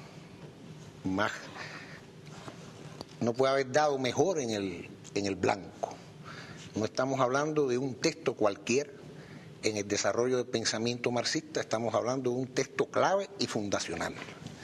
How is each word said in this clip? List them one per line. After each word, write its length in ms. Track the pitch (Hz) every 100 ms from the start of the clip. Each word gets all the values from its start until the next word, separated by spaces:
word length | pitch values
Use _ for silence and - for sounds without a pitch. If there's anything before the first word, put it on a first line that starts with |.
| - - - - - - - - - - 95
más, 260 | 95 107 - - - - - - - - - - - - - - - - - - -
no 140 | 113
puede 180 | 117 135
haber 200 | 139 131
dado 260 | 143 151 135
mejor 420 | 127 117 165 160
en 120 | 120
el, 380 | 104 98 85 - - - 101
en 100 | 101
el 100 | 92
blanco. 360 | 113 101 82 - - - - - - - - - - 104
No 100 | 107
estamos 340 | - 131 131
hablando 480 | 123 139 151 151 139
de 100 | 123
un 160 | 135
texto 400 | 120 160 - 135
cualquiera 560 | 117 104 98 - 127 - - - - - - - -
en 160 | 107 107
el 100 | 101
desarrollo 500 | 101 104 104 127 127
del 100 | 120
pensamiento 640 | 117 107 110 120 123 123
marxista, 500 | 120 117 156 - 139
estamos 320 | - 113 117
hablando 380 | 107 110 135 123
de 60 | 123
un 100 | 127
texto 400 | 143 131 - 127
clave 420 | - 147 196 196 -
y 80 | 127
fundacional. 720 | 113 101 95 - 85 - - - - - -